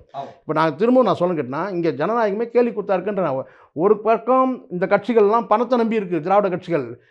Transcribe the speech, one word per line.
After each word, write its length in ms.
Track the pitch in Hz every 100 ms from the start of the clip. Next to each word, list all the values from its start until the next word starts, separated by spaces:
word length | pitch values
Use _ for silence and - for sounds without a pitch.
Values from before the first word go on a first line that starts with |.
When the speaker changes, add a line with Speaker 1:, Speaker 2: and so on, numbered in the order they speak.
| _
Speaker 1:
ஆமா. 140 | 139 - -
Speaker 2:
இப்போ 140 | -
நான் 240 | 156 160 143
திரும்ப 240 | 226 254
நான் 160 | 220 160
சொல்றேன்னு 180 | 175 160
கேட்டீங்கன்னா, 340 | 123 143 196
இங்க 180 | 175 165
ஜனநாயகமே 540 | 135 175 233 214 208 233
கேலி 240 | 240 240
கூத்தா 180 | 208 190
இருக்குன்ற 340 | 185 190 196
நான் 240 | 165 131 127 - _
ஒரு 280 | 143 196 208
பக்கம் 640 | 214 226 226 262 262 254 -
இந்த 160 | 180 180
கட்சிகள்லாம் 640 | 202 202 226 202 233 202
பணத்தை 300 | 214 240 254
நம்பி 180 | 233 226
இருக்கு, 260 | 190 170
திராவிட 280 | 160 208 190
கட்சிகள். 520 | 175 - 160 117 120 _